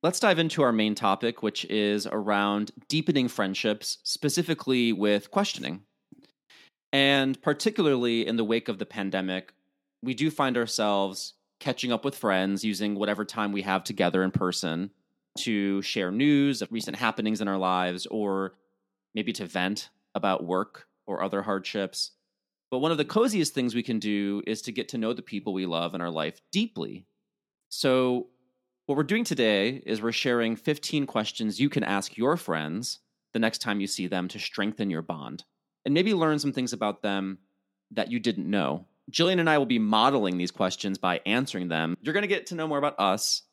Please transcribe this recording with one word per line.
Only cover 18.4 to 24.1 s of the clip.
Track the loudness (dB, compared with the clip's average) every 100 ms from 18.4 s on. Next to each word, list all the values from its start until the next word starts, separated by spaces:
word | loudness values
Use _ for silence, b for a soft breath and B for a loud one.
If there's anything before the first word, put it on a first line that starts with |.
| -2 _ _ _ _ _ _ -6
maybe | -4
to | -4 -4
vent | -2 -2 -2 -8 _ _
about | -4 0 0 0
work | 0 -2 -8 -20 _ -10
or | -4
other | -2 -2
hardships. | -2 -4 -2 -4 -4 -4 -8 _ _ _ _ _ _
But | -2
one | 0
of | 0
the | 0
coziest | 2 4 4 0
things | 0 0
we | -2
can | -2 -2
do | 0